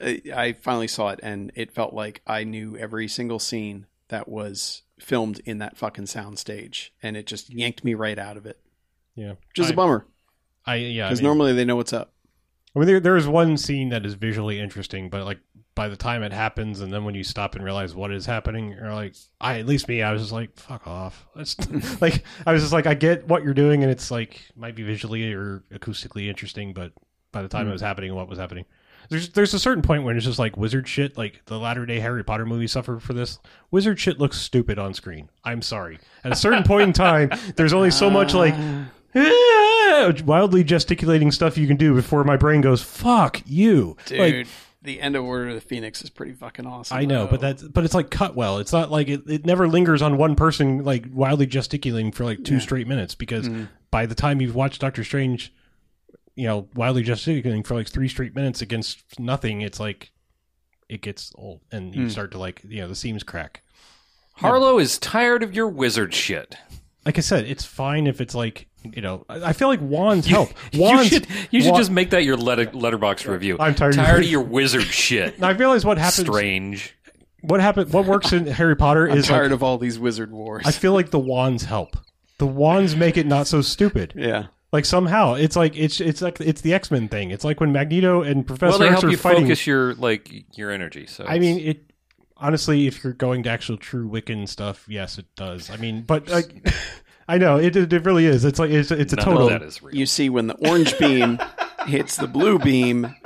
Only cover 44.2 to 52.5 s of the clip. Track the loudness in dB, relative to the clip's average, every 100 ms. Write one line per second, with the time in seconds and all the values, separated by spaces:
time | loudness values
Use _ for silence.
44.2 | 2 2 -4 -16 -20 _ -14 -8 -4 -4
45.2 | -4 -6 -6 -10 -10 -10 -10 -14 -16 -14
46.2 | -16 -14 -18 -16 -14 -14 -8 -4 0 0
47.2 | 0 -2 -2 -6 -4 -2 0 0 -2 -2
48.2 | -2 -2 -2 -2 -2 -2 0 -2 -2 -4
49.2 | -6 -4 0 2 4 4 4 4 4 2
50.2 | 2 4 2 2 0 0 -2 -4 -4 -2
51.2 | 2 2 0 -2 -4 -6 -4 -2 -4 -4
52.2 | -4 -4 -2